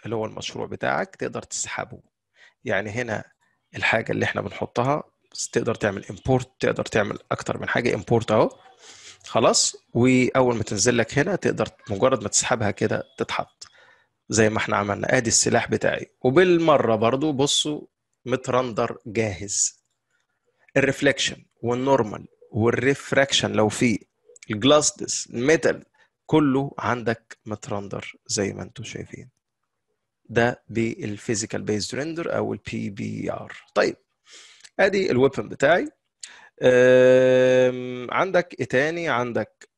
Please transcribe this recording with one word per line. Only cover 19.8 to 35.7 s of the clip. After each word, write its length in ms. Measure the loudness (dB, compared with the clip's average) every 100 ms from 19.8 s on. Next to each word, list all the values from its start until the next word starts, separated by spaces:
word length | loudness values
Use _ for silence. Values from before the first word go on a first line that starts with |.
| _ _ _ _ _ _ _ _ _ 0
الريفليكشن 680 | 0 2 0 0 -2 -6 _ _
والنورمال 680 | -4 -2 2 2 0 -6 -14 _ -8
والريفراكشن 1000 | 0 0 2 0 0 0 0 2 0 0
لو 180 | 2 2
في، 360 | 2 0 0 _ _ _ -18 -8
الجلاسدس، 760 | 0 4 4 2 -4 -6 -8 -8
الميتال، 560 | -4 0 2 2 -2 -6 _ _ _ 0
كله 460 | 2 4 2 -2 -4
عندك 580 | -4 -2 -2 -4 -6 -18 -12
مترندر 680 | -12 -8 -10 -8 -12 -12 -16 -8
زي 260 | -4 -4
ما 100 | -6
انتم 200 | -12 -14
شايفين. 460 | -14 -14 -14 -18 -20 _ _ _ _ _ _ _ _ _ -6
ده 380 | 0 0 0 -6
بالفيزيكال 920 | -4 -4 -4 -8 -8 -4 -4 -4 -6
بيزد 340 | -4 -4 -4 -6
ريندر 420 | -8 -8 -4 -4
او 160 | -4
البي 360 | -6 -8 -8 -8
بي 420 | -8 -8 -8 -8
ار. 220 | -8 -10 -20 -6 0
طيب، 200 | 0 -2 _ _ _ -20 -20 _ -8 0
ادي 320 | 2 2 0
الويبن 380 | 2 2 0 -10
بتاعي. 400 | 0 2